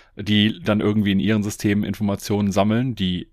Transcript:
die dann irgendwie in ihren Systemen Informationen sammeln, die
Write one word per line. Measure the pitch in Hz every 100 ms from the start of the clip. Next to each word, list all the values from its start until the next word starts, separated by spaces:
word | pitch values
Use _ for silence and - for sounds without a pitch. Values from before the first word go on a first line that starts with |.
| _ -
die | 104 104 107 -
dann | 87 104
irgendwie | 101 107 101
in | 98
ihren | 92 110
Systemen | 104 - 107 101
Informationen | 101 98 104 101 - 104 101
sammeln, | 95 104 110 131 113
die | 92 90 -